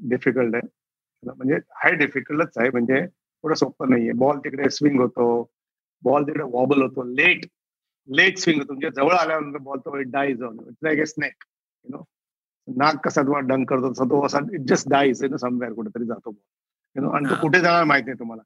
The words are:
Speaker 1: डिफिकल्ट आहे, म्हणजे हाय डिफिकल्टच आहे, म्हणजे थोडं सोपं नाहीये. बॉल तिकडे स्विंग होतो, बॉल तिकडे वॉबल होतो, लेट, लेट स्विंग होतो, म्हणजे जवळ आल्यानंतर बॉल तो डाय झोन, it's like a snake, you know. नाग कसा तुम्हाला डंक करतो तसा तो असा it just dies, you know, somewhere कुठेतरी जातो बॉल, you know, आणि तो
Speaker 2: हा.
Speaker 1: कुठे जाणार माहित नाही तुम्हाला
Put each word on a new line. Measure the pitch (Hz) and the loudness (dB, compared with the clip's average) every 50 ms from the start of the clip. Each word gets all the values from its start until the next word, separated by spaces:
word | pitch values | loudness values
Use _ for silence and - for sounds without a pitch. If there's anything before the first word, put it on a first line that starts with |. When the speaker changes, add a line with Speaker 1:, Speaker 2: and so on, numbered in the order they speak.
| 208 123 | -6 -2
Speaker 1:
डिफिकल्ट | 120 127 - 139 117 131 123 117 110 | -2 0 0 0 2 2 2 0 0
आहे, | 120 - - _ _ _ _ _ _ _ _ _ _ - 123 131 - | -2 -4 -6 _ _ _ _ _ _ _ _ _ _ -14 -14 -10 -6
म्हणजे | 127 131 151 | -2 -2 -2
हाय | 180 - _ - - - 151 180 | -2 -4 _ -6 0 2 2 4
डिफिकल्टच | 160 147 127 - 135 117 - 151 151 170 160 - 113 | 2 2 0 -2 -4 -6 -4 -2 -2 -2 -2 0 0
आहे, | 113 131 | 0 0
म्हणजे | 123 123 117 113 131 135 175 185 | 0 0 0 2 0 0 0 -4
थोडं | - _ _ _ _ _ - 156 156 | -8 _ _ _ _ _ -4 -2 0
सोपं | 147 - 135 - - 151 131 | 0 0 -2 -2 -2 0 2
नाहीये. | 135 120 117 117 | 2 2 2 0
बॉल | 120 117 131 139 147 139 | 0 2 2 2 2 0
तिकडे | 143 151 143 135 143 131 | -4 -8 -4 -2 0 0
स्विंग | - - 147 147 143 127 | 0 2 2 2 4 4
होतो, | 127 117 - - 120 120 117 120 117 - _ _ _ _ _ _ _ _ _ _ - | 2 2 2 0 2 2 2 0 -2 -6 _ _ _ _ _ _ _ _ _ _ 0
बॉल | 123 131 143 147 | 2 2 2 2
तिकडे | 139 156 147 156 | 0 -4 -6 -6
वॉबल | 127 120 123 127 131 143 139 | -4 -2 0 2 2 4 2
होतो, | 131 127 131 139 127 | 2 0 0 -6 -8
लेट, | 123 123 131 156 175 185 - - - _ _ _ _ _ _ _ _ _ _ _ - | -6 0 2 2 2 2 0 -2 -12 _ _ _ _ _ _ _ _ _ _ _ -4
लेट | 131 151 180 190 185 - | 2 2 4 4 2 0
स्विंग | - 175 156 147 | 2 2 2 2
होतो, | 139 - 143 | 0 -6 -6
म्हणजे | 131 147 160 147 | -6 -6 -4 -2
जवळ | 131 139 156 180 | 0 2 4 4
आल्यानंतर | 180 165 156 160 156 147 143 139 147 | 4 2 0 -2 -2 -4 -6 -10 -12
बॉल | 135 135 139 135 | -10 -10 -10 -10
तो | 120 160 139 | -10 -8 -8
डाय | 139 139 127 117 139 139 143 131 | -8 -6 -4 -2 -2 -2 -2 -2
झोन, | 113 127 117 110 113 | -4 -6 -10 -12 -14
it's | - - 127 - 151 156 | -18 -20 -12 -6 -4 -2
like | 156 147 | 0 0
a | 151 147 | 0 -2
snake, | - - 147 135 - _ - _ _ _ _ _ _ _ _ | -4 -6 -6 -6 -8 _ -20 _ _ _ _ _ _ _ _
you | 123 - | -16 -14
know. | - 165 - _ _ _ _ _ _ _ _ _ _ _ - 127 | -14 -16 -20 _ _ _ _ _ _ _ _ _ _ _ -8 -2
नाग | 127 139 151 156 143 | 2 2 2 2 2
कसा | - 170 - 156 | -2 -2 2 2
तुम्हाला | 139 135 143 143 139 127 | 2 2 2 0 0 0
डंक | 131 131 131 113 | 0 0 0 0
करतो | 139 131 123 135 | 0 0 0 -2
तसा | 120 131 131 | -2 0 0
तो | 120 143 143 143 | 2 2 2 2
असा | 135 - 143 | 2 0 -2
it | 147 - - 160 135 | -2 -4 -6 -4 0
just | 123 190 - - 135 | 2 0 2 2 2
dies, | 143 139 143 139 120 113 | 4 4 4 4 2 0
you | 131 135 | -2 -4
know, | 131 123 120 | -4 -4 -4
somewhere | 123 123 123 123 117 110 | -4 -4 -4 -4 -6 -8
कुठेतरी | 110 113 107 - 117 120 | -8 -8 -8 -6 -6 -6
जातो | 113 117 98 - 117 | -6 -6 -8 -10 -14
बॉल, | 104 104 _ _ _ _ _ _ _ _ _ _ - | -16 -16 _ _ _ _ _ _ _ _ _ _ -6
you | 135 139 | -4 -2
know, | 139 - | -2 0
आणि | 147 147 131 | 0 0 0
तो | - | 0
Speaker 2:
हा. | - | 0
Speaker 1:
कुठे | - 156 143 185 | 2 4 4 4
जाणार | 165 175 170 170 165 | 4 4 4 4 4
माहित | 151 147 139 120 | 4 4 2 2
नाही | 127 131 110 | -2 -8 -10
तुम्हाला | 123 113 113 110 - | -10 -12 -12 -14 -18